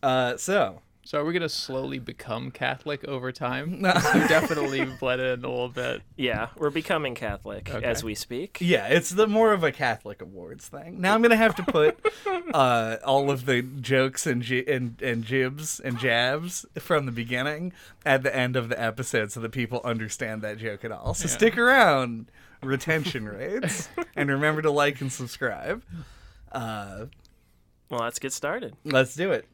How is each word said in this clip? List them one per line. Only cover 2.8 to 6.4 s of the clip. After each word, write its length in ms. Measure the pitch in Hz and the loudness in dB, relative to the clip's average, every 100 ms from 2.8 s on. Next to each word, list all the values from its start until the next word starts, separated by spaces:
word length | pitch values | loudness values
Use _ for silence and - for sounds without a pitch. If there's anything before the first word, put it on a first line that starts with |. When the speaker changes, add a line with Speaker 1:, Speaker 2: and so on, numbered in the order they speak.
| 151 143 - | -6 -8 -6
Speaker 2:
over 260 | 135 127 | -6 -6
time? 480 | 127 123 127 151 185 | -6 -4 -4 -6 -2
Speaker 1:
<laughs> 20 | |
No. 60 | 185 175 - | 2 4 4
Speaker 2:
You 140 | - - | 4 6
definitely 560 | 160 156 156 - 135 | 4 4 0 0 -2
bled 340 | 131 127 131 127 | -2 -2 -2 0
in 260 | 131 123 | 0 -2
a 40 | 127 | -4
little 200 | 123 123 | -4 -4
bit. 340 | 123 123 - - - | -4 -4 -6 -10 -4
Speaker 3:
Yeah, 340 | 127 107 | -2 -2